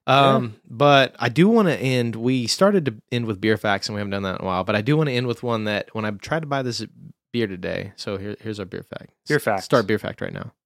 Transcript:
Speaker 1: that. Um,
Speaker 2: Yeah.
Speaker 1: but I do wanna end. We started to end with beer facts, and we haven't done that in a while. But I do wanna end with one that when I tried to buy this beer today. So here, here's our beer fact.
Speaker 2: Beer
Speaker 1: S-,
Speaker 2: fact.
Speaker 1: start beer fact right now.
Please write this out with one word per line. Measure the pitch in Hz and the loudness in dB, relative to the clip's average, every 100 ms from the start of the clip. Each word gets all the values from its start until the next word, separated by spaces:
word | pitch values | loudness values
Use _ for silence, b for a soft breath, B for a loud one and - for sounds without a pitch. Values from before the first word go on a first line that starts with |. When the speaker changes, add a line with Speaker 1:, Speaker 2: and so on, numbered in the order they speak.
| - | 2
Speaker 1:
that. | |
Um, | 135 139 131 120 107 | 4 6 4 0 -10
Speaker 2:
Yeah. | - | -10
Speaker 1:
but | 120 143 139 131 - | 2 6 6 4 0
I | 120 | 0
do | 117 196 | 4 6
wanna | 233 190 | 6 4
end. | 107 131 127 117 113 | 0 0 0 0 -2
We | 120 131 117 | 0 0 0
started | - 196 202 131 | 2 2 2 0
to | 107 _ | -6 _
end | 120 113 | -4 -2
with | 95 | 0
beer | 107 107 | 0 2
facts, | 107 98 - | 0 -2 -2
and | 104 | -6
we | |
haven't | 101 | -4
done | 98 | -4
that | 95 - | -4 -4
in | |
a | 92 | -2
while. | 92 92 | -2 0
But | 104 | 0
I | |
do | 110 151 | 2 0
wanna | 147 | 0
end | 123 123 | 0 -2
with | 117 | -4
one | 123 113 107 | -2 -2 -2
that | 104 - 110 | -2 -4 -6
when | |
I | 107 | -6
tried | 101 - 156 | -6 -6 -6
to | 151 | -2
buy | 139 | -4
this | 127 117 110 120 143 - _ | -4 -6 -10 -14 -20 -20 _
beer | 120 107 | -2 -2
today. | 92 92 90 95 - | -4 -6 -6 -8 -10
So | - 95 | -8 -8
here, | 101 - | -8 -10
here's | 110 104 | -10 -10
our | 92 | -10
beer | 92 | -12
fact. | - - - _ - | -12 -16 -16 _ -2
Speaker 2:
Beer | 151 | 0
Speaker 1:
S-, | |
Speaker 2:
fact. | - 98 | 0 -2
Speaker 1:
start | - 127 101 | 2 2 2
beer | 107 | -2
fact | - - | -4 -8
right | - | -8
now. | - - - | -8 -12 -16